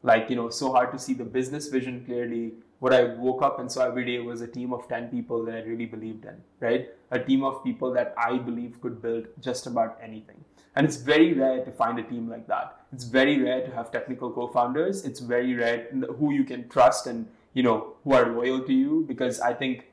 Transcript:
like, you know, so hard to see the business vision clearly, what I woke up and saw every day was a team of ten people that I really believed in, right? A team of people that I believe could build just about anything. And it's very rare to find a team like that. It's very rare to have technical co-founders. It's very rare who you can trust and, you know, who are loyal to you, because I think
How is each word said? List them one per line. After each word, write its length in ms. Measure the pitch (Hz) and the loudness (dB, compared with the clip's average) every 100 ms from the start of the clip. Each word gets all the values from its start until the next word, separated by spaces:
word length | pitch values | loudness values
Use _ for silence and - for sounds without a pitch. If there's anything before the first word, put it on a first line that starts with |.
like, 260 | 127 113 107 | 6 4 4
you 80 | 123 | -2
know, 140 | 117 | -2
so 200 | - 135 | -2 2
hard 220 | 131 - | 4 2
to 60 | 135 | -2
see 160 | - | -6
the 100 | 127 | -4
business 440 | 113 123 127 147 147 | -2 -2 -2 -6 -2
vision 360 | 131 127 123 | -2 -2 -8
clearly, 480 | 117 120 120 117 113 - _ _ | -6 -4 -4 -4 -6 -10 _ _
what 120 | 127 | 4
I 220 | 127 120 | 6 6
woke 280 | 117 127 127 | 2 -2 2
up 160 | 139 - | 0 0
and 140 | 123 | -8
saw 140 | 135 127 | -2 0
every 180 | 123 | 0
day 140 | 123 123 | -4 -4
was 240 | 120 117 | -6 -8
a 40 | 117 | -10
team 280 | 123 123 | -8 -6
of 120 | 120 - | -6 -6
ten 220 | 117 120 | -8 -6
people 340 | 123 117 120 113 | -8 -4 -4 -4
that 80 | |
I 80 | 113 | -8
really 240 | 110 117 113 | -8 -6 -6
believed 400 | 110 110 107 104 | -8 -10 -12 -16
in, 100 | 104 _ _ | -20 _ _
right? 300 | 120 123 - - _ | 0 0 -2 -16 _
A 80 | 123 | -6
team 240 | 127 135 | 2 2
of 220 | 135 131 | 2 -4
people 260 | 127 113 131 | -6 -4 -2
that 180 | 123 117 - | 0 -2 -2
I 180 | 117 123 | -2 -2
believe 420 | 123 117 120 - | -4 -6 -8 -10
could 180 | 120 113 | -10 -8
build 280 | 117 117 113 - | -4 -4 -6 -10
just 260 | 131 123 - | -6 -6 -4
about 320 | 117 110 - | -2 -2 -4
anything. 420 | 117 110 - 104 - _ _ | -16 -16 -18 -20 -20 _ _
And 120 | - 151 | 0 0
it's 100 | - | 0
very 360 | 127 156 165 | 2 6 8
rare 320 | 143 135 131 | 6 2 0
to 80 | 127 | -4
find 260 | - 117 120 | 0 0 0
a 40 | |
team 260 | 110 120 113 | -6 -8 -8
like 180 | 113 113 | -10 -4
that. 340 | - - - _ | -4 -4 -12 _
It's 120 | 127 | -14
very 360 | 120 131 135 143 | 0 4 6 4
rare 240 | 123 127 | 2 0
to 100 | 123 | -2
have 160 | 120 117 | -8 -6
technical 400 | 120 120 127 123 | -8 -6 -8 -6
co-founders. 760 | 120 120 127 123 135 180 190 139 | -6 -2 0 2 2 0 -2 -6
It's 140 | 117 | -10
very 340 | 123 120 127 | -2 0 2
rare 340 | 123 117 117 - 131 123 120 | 2 0 0 -2 -4 -4 0
who 140 | 147 | 2
you 100 | 143 | 2
can 240 | 131 123 117 | 0 -2 -4
trust 380 | - - - - | 6 6 6 -4
and, 200 | 117 110 - _ | -6 -8 -14 _
you 80 | 131 | 2
know, 320 | 123 110 - - | 4 4 -2 -10
who 80 | 131 | 4
are 160 | 131 120 | 4 6
loyal 320 | 117 123 131 | 2 0 0
to 140 | 131 | 2
you, 320 | 131 139 156 147 | 2 4 2 0
because 320 | 117 127 123 | -2 -2 0
I 140 | 120 | -2
think 320 | 120 131 120 - | 0 -2 -4 -8